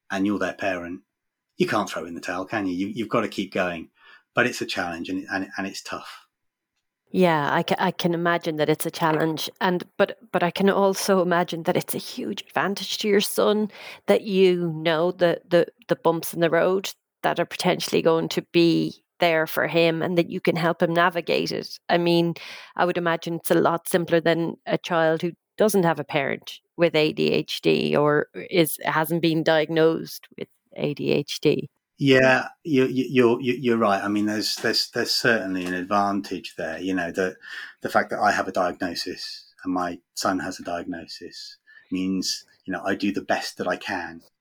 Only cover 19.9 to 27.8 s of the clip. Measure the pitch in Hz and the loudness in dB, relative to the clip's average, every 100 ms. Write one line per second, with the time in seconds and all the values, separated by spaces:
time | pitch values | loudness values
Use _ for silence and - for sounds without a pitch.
19.9 | 165 160 175 170 185 - 165 165 170 170 | 2 0 0 0 -2 -2 0 0 2 2
20.9 | 165 175 170 156 143 165 - - - - | 4 2 0 0 0 0 -4 -8 -12 0
21.9 | 175 170 170 170 160 - - - - 175 | 2 4 4 2 -2 -12 -16 -10 -2 0
22.9 | 175 175 165 - 165 - 170 151 165 - | 0 -2 -2 -4 -6 2 4 4 2 0
23.9 | 180 165 165 160 165 165 - - 165 - | -2 2 2 4 2 0 -6 -4 -4 -2
24.9 | 170 160 160 175 - _ - 214 196 170 | 2 2 2 -2 -8 _ 2 4 6 4
25.9 | 151 139 156 135 110 - - _ - 170 | 2 -2 -2 -2 -4 -8 -20 _ 0 2
26.9 | 156 156 - 151 - 151 - 165 156 | 4 2 2 2 0 -2 -2 2 2